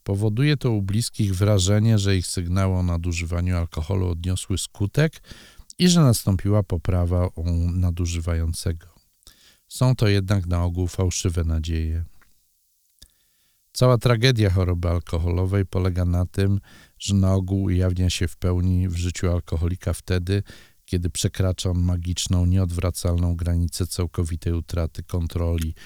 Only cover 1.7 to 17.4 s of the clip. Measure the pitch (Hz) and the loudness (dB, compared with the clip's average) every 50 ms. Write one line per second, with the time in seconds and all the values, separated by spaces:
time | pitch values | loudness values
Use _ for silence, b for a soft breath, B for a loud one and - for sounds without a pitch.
1.7 | 104 104 107 113 113 104 98 98 98 92 87 - - 92 87 85 90 98 95 95 | 4 4 4 4 4 4 2 2 2 0 0 -2 -4 -4 -2 -2 0 0 2 2
2.7 | 92 92 90 90 87 85 82 90 85 85 87 82 87 87 87 92 90 87 85 - | 2 2 0 0 0 -2 -2 -2 -4 -4 -4 -4 -2 -2 0 0 0 0 -2 -4
3.7 | - - 82 - 98 95 92 90 85 85 85 92 92 92 - - 98 - - - | -4 -6 -4 -2 -2 -2 0 -2 -2 -2 -2 -4 -4 -4 -4 -4 -4 -4 -4 -6
4.7 | - - 104 98 - 143 151 160 - - B B B B B B B B B B | -6 -4 -4 -2 0 2 0 0 0 -6 B B B B B B B B B B
5.7 | - - 175 180 175 175 156 131 110 - - 107 95 87 - 98 104 104 98 - | -2 2 4 6 6 6 6 6 4 4 2 0 0 0 2 2 2 2 0 0
6.7 | 95 85 - - 92 90 87 85 90 87 90 87 - - 82 85 85 85 85 87 | -4 -4 -2 0 0 2 2 2 2 0 0 0 -2 -4 -2 -2 0 0 0 0
7.7 | 85 92 90 90 82 87 90 85 85 85 80 87 82 82 82 80 80 - - 87 | 0 0 0 0 0 0 -2 -2 -2 -4 -2 -2 -2 -2 -2 -2 -4 -4 -4 -4
8.7 | 82 82 - - _ _ _ _ _ _ _ b b b b b b b b b | -4 -6 -8 -20 _ _ _ _ _ _ _ b b b b b b b b b
9.7 | - - 127 127 127 - 117 104 101 101 95 95 107 98 87 87 90 85 87 87 | -2 0 2 2 2 2 2 2 2 2 2 0 0 0 0 0 0 0 0 0
10.7 | 85 92 90 87 - - 95 90 - - - 95 80 87 82 80 80 80 78 80 | 0 -2 -2 -2 -2 0 -2 0 0 -2 -2 -2 -2 0 0 0 0 -2 -2 -2
11.7 | 82 80 80 80 80 82 82 - - - - _ _ _ _ _ _ _ _ _ | -2 -2 -2 -2 -4 -4 -6 -8 -12 -20 -20 _ _ _ _ _ _ _ _ _
12.7 | _ _ _ _ _ - b b b b b b b b b b b b b b | _ _ _ _ _ -20 b b b b b b b b b b b b b b
13.7 | - - 127 127 127 113 - 123 120 110 117 135 131 110 107 95 90 95 92 90 | -2 2 4 4 4 4 4 2 2 4 4 4 4 4 4 4 4 2 2 2
14.7 | 90 85 85 85 85 87 - - - 82 82 87 87 90 92 92 98 101 95 - | 0 0 0 0 0 -2 -2 -4 -4 -2 0 0 0 0 0 0 0 0 0 0
15.7 | - 95 90 92 87 90 90 87 87 87 90 - - - 98 98 101 98 B B | -2 -2 0 0 0 0 0 2 2 0 0 -2 -2 0 0 0 0 -2 B B
16.7 | B B B B B B - - 101 98 95 95 95 98 | B B B B B B -4 0 2 4 4 4 2 2